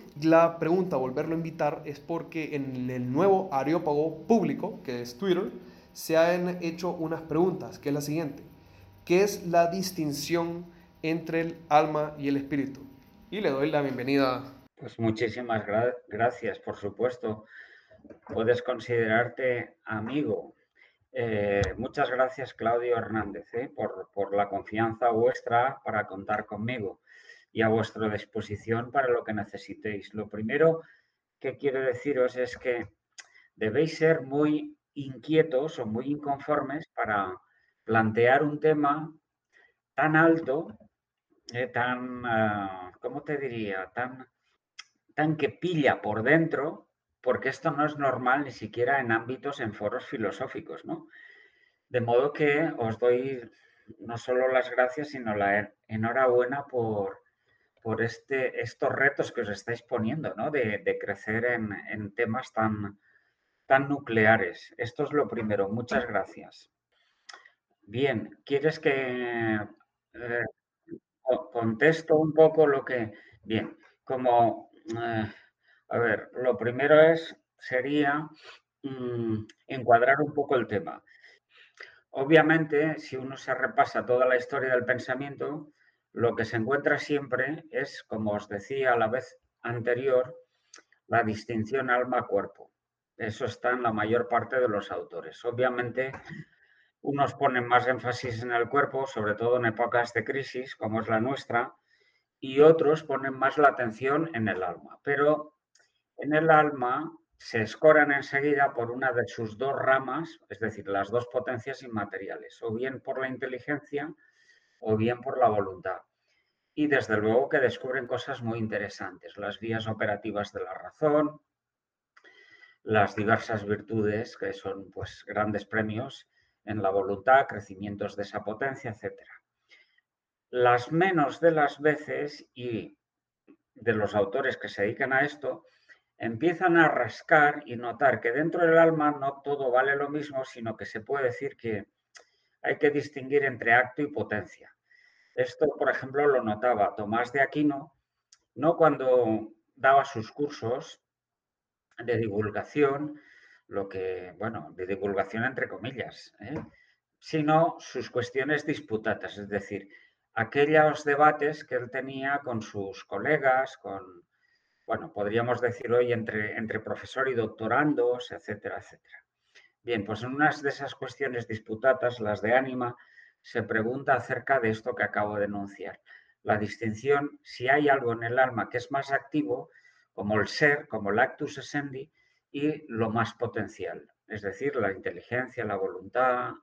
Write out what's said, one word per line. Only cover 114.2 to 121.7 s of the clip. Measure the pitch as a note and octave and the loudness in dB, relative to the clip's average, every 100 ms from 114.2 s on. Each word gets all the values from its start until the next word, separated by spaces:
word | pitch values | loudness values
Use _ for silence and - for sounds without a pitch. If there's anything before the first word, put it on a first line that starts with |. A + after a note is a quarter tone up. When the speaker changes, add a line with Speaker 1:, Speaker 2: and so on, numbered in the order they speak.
| _ _ _ _ _ _ | _ _ _ _ _ _
Speaker 2:
o | A2 A2 | -2 0
bien | A#2 A#2+ | 0 -2
por | - - | -4 2
la | A#2 | 2
voluntad. | G#2 F#2+ F#2 F#2 F2+ - _ _ _ _ _ _ | 2 -2 -6 -8 -8 -12 _ _ _ _ _ _
Y | - D3 | -2 0
desde | C3+ A2+ G#2+ | 2 2 2
luego | G#2+ A#2 - | 4 4 4
que | D3+ | 2
descubren | - - C3 C3 A#2+ | 2 0 -6 -6 -4
cosas | B2 - B2 | -6 -6 -6
muy | A#2 A#2 | -4 -4
interesantes, | A2 G#2+ G2+ - F#2+ - - - | -4 -4 -6 -8 -12 -14 -18 -10
las | G2+ G2+ | -8 -6
vías | A2+ A2+ A2 | -4 -4 -4
operativas | G#2+ A2 G2+ A2 G2+ G2+ | -2 -2 -2 -4 -4 -4
de | G2+ | -6
la | F#2 | -10
razón, | F#2+ F2+ - D#3 D3+ D3 D3+ _ _ _ | -10 -14 -2 2 2 2 -4 _ _ _